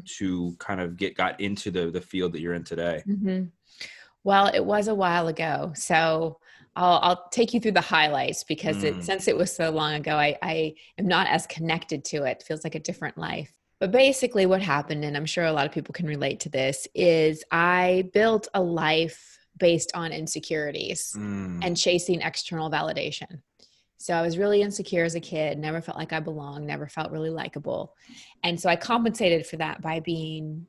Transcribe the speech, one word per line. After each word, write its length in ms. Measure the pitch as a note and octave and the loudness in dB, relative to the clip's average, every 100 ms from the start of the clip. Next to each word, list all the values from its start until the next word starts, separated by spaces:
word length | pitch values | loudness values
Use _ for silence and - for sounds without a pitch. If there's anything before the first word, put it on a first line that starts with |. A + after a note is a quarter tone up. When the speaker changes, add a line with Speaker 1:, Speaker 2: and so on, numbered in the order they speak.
| - - | -6 -6
Speaker 1:
to 380 | G2 F2+ F2 F2 | -2 -2 -4 -6
kind 220 | - F#2+ | -6 -4
of 140 | F2 F2 | -4 -4
get, 160 | F#2+ - | -6 0
got 240 | F#2 - | -2 0
into 300 | G2+ G2+ G#2 | -4 -4 -4
the, 200 | F2+ E2+ | -2 -2
the 100 | F2 | -4
field 320 | - F#2+ F2+ | -6 -4 -2
that 60 | D#2+ | -4
you're 140 | E2+ | -4
in 100 | E2+ | -6
today. 380 | - E2 E2+ D#2 G3+ | -6 -4 -2 -4 -2
Speaker 2:
Mm-hmm. 360 | G3+ F#3+ F#3 F3+ _ _ - - - - _ | -2 0 -2 -4 _ _ -20 -18 -18 -20 _
Well, 240 | G3 G3 G3+ | 2 4 6
it 160 | - | 2
was 240 | G3 G#3 G#3 | 2 0 2
a 60 | |
while 340 | G#3 F#3 F3 E3 | 2 2 2 0
ago, 440 | D#3+ D#3+ C#3+ D#3+ | -2 -2 -2 -4
so 640 | D3 - D#3+ E3 D#3+ E3 D#3+ _ - _ - | -8 2 4 4 2 -2 -6 _ -20 _ 2
I'll, 220 | F3+ E3+ | 6 6
I'll 260 | F3 F3 - | 6 2 -2
take 240 | B3 A#3 | 0 2
you 80 | A#3+ | 2
through 120 | A3 | 2
the 80 | F#3 | 2
highlights 600 | - E3 D3+ C#3 C3 - | 4 4 4 2 -2 -4
because 380 | - D3+ D#3+ D#3 | -6 -4 -2 0
it, 140 | D3+ F3+ | 0 -2
Speaker 1:
Mm. 60 | |
Speaker 2:
since 240 | E3+ F#3+ - | -4 -2 2
it 80 | D3+ | 2
was 180 | F3+ | 0
so 160 | - E3 | 0 0
long 240 | D#3 D3+ | 0 0
ago, 220 | D3+ D3+ D3+ | -2 0 2
I, 200 | D3 D3 | 2 0
I 320 | - D#3+ D#3 D#3 - - | -4 -2 -2 -4 -18 -4
am 80 | F#3+ | 2
not 200 | F3 F#3+ | 4 4
as 180 | E3 - | 0 -2
connected 580 | - E3 E3 - D3 - | -6 -2 -2 -2 -6 -4
to 180 | D3+ | -2
it. 140 | C3 - | -2 -4
It 40 | |
feels 200 | - D#3 | -6 -8
like 100 | D#3+ | -6
a 60 | D#3 | -8
different 380 | - - D3+ - | -8 -6 -6 -6
life. 340 | D#3+ - D3 _ _ - | -6 -6 -8 _ _ -4
But 140 | F#3 | 2
basically 540 | B3 C4+ C4+ B3 G#3 F#3 | 6 6 6 0 4 4
what 160 | F#3+ | 4
happened, 420 | F#3+ C#3+ D3 D3+ | 2 0 0 -4
and 120 | D3 C#3+ | -2 -4
I'm 100 | D#3 | -4
sure 180 | - | 0
a 80 | E3 | 2
lot 140 | D3+ C#3+ | 2 0
of 60 | |
people 200 | E3+ - | -2 -8
can 140 | - D#3+ | -6 -4
relate 340 | D3 C#3 - | -2 -2 -4
to 80 | D3+ | -4
this, 400 | C3+ C3+ C#3+ - | 0 0 -2 -6
is 500 | - F3+ E3 D#3 D#3 - | 4 6 6 4 2 -2
I 580 | E3 F3 F3+ F3+ F#3 F#3 | 2 4 4 4 2 2
built 340 | G#3 A3+ A3 - | 4 4 2 0
a 80 | G3 | 0
life 760 | F3 E3+ D#3 D#3+ E3 - - - _ - | 0 2 2 2 0 -4 -20 -20 _ 2
based 340 | F3 E3 - | 4 4 0
on 180 | F3 D#3+ | -4 -4
insecurities 1040 | D#3 D#3+ D#3 - D#3 D3 - - E3 - G#3 | -6 -6 -8 -4 -4 -4 -6 -6 -6 -8 -8
Speaker 1:
Mm. 440 | G#3 G3 F#3+ F3 | -6 -6 -6 -4
Speaker 2:
and 140 | F3 E3+ | -4 0
chasing 460 | F#3 F3 F3 E3+ | 2 2 2 -2
external 480 | E3 - - E3 D#3 | -2 -6 -6 -6 -2
validation. 720 | D3+ D#3 D#3+ D3+ - - D#3 _ _ _ _ _ _ | -2 -2 -4 -6 -8 -12 -18 _ _ _ _ _ _
So 140 | - | -4
I 100 | E3+ | 0
was 140 | E3+ E3 | 0 0
really 240 | G3+ G#3 | 2 4
insecure 440 | G#3 G3+ - F3 | 2 -2 -2 0
as 100 | E3 | 0
a 60 | E3 | -2
kid, 380 | - D#3 D#3 D3 | -6 -4 -2 -2
never 220 | D#3 E3 | -4 -6
felt 160 | D#3+ - | -6 -10
like 160 | D#3+ | -6
I 60 | D#3+ | -6
belonged, 460 | D#3 D3+ C#3+ C#3+ D3 | -6 -8 -10 -10 -8
never 220 | C#3+ D3 | -8 -8
felt 240 | - D#3 | -8 -6
really 180 | D#3+ D#3+ | -4 -4
likable. 640 | D#3+ - - - - - _ _ - - - | -4 -8 -8 -6 -6 -6 _ _ -20 -20 -6
And 180 | F3 E3+ | -4 0
so 80 | F3+ | 2
I 60 | F3 | 2
compensated 720 | - A#3 A3+ A3 F#3+ E3 D#3+ | 2 2 2 2 2 2 0
for 100 | D#3+ | -6
that 220 | D#3 - | -6 -6
by 200 | D#3+ E3 | -6 -6
being 640 | E3 E3 D#3+ D#3 D#3 D#3 | -4 -4 -4 -8 -8 -10